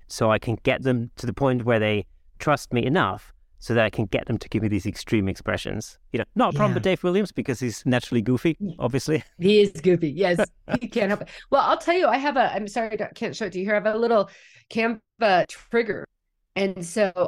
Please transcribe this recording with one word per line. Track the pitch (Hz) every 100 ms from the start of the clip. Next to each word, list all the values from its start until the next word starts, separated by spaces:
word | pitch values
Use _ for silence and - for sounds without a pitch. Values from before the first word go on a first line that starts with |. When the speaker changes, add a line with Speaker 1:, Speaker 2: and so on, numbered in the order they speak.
| -
Speaker 1:
so | - 113
I | 107
can | - 110
get | 131 -
them | 131 123 117 -
to | 120
the |
point | - 139 127
where | 113 113
they | 107 107 - - _ -
trust | - 143 -
me | 123
enough | 123 170 107 98 - - _ -
so | -
that | 117
I | 110
can | - 104
get | 131 -
them | 110
to | -
give | 110
me | 107
these | 101 107
extreme | - - 110 95
expressions. | - - 101 - 98 - - -
You | 120
know, | 107
not | 208 226
a | 143
problem | 208
Speaker 2:
Yeah. | 120
Speaker 1:
with |
Dave | 196 185
Williams | 180 185 202
because | - - 120
he's | 123 -
naturally | 135 123 - 120
goofy, | 107 127 170 156
Speaker 2:
Yeah. | 202 -
Speaker 1:
obviously. | 123 131 - 151 -
<laughs> | -
Speaker 2:
He | 180 214
is | 202
goofy. | - 185 175 151
Yes. | 139 190 175 - _ -
Speaker 1:
<laughs> | -
Speaker 2:
He | 220
can't | 233 196
help | 202
it. | - - -
Well, | 277
I'll | 214 339
tell | - 359
you, | 294
I | 254
have | 285 262
a, | 214
I'm | 190 208
sorry, | 240 226 214
I | -
can't | - 226
show | 139 202
it |
to | 180
you |
here. | 196
I | 208
have | 202
a | 220
little | 233 226 190 - - - -
Canva | 226 226 220 _ - 220 180 -
trigger. | - - 233 220 135 - _ _ _ _ 185
And | 196 185 170
so | 226 202 180